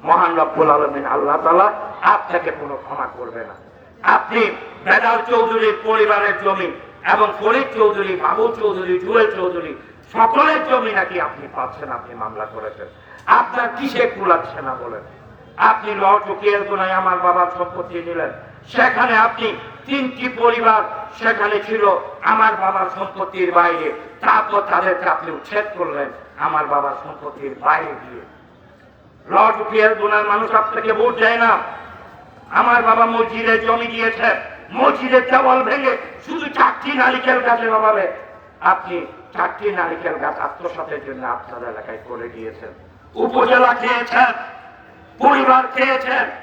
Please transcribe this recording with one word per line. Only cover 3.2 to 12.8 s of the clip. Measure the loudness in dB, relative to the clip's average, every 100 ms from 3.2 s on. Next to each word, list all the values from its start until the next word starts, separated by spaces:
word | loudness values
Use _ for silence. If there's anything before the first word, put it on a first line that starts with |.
| -12 -12 -14
না। | -16 -20 -20 -20 -4 2 2
আপনি | 2 0 0 -2 -14 -12 2
বেলাল | 2 4 0 2
চৌধুরীর | 2 2 2 2 0 0
পরিবারের | 2 4 4 2 0
জমি | 0 0 -4 -6 -16 -10 0
এবং | 4 2 2
ফরিদ | 2 2 0 4
চৌধুরী, | 4 4 -2 0
বাবু | 0 2 0 2
চৌধুরী, | -2 0 -2 -2
জুয়েল | 2 2 2 2
চৌধুরী | -4 -4 -8 -12 -18 -20 -12
সকলের | 2 2 4 4 2 2
জমি | 0 0 -2
নাকি | -2 -4 -4
আপনি | -8 -14 -8
পাচ্ছেন, | -8 -8 -10 -10
আপনি | -12 -12
মামলা | -10 -8 -10
করেছেন। | -10 -12 -12